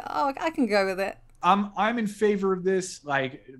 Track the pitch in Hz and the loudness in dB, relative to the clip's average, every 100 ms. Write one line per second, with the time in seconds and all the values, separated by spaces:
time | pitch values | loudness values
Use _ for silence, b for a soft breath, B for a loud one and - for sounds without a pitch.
0 | - - 285 269 330 320 233 202 190 185 | -6 -2 0 0 -4 0 2 2 2 -2
1 | 196 - - - 175 202 202 175 214 240 | -4 -6 -18 0 4 4 2 -2 0 0
2 | 208 - 208 208 196 185 180 190 185 - | -4 0 2 2 0 0 0 0 -2 -12
3 | 143 139 131 139 - | -2 0 -2 -8 -18